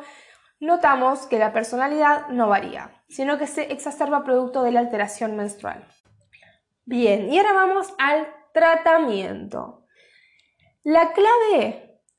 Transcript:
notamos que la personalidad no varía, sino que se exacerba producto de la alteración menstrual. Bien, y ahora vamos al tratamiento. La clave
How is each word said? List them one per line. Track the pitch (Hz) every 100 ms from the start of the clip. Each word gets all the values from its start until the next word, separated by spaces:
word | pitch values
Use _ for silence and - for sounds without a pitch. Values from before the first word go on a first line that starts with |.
| - - - _ _ _
notamos | 294 349 330 269 254 269 -
que | 233
la | 214
personalidad | 220 220 247 269 302 294 294 -
no | 247 220
varía, | 196 185 - - _ _
sino | - 269 294
que | 294
se | - 294
exacerba | 269 294 285 294 285
producto | 269 254 254 262
de | 247
la | 240
alteración | 240 220 202 - 220 214
menstrual. | 208 202 - - - _ _ _ _ _ _ _ _ _ -
Bien, | 240 226 202 196
y | 320
ahora | 403
vamos | 381 381 381 381 -
al | 277 302 311 - _
tratamiento. | 311 330 330 330 330 294 202 190 196 - - 64 - _ _ _ _ _ _ _ _ _ _
La | 302 320 330
clave | 339 427 480 440 349 220 - - _ _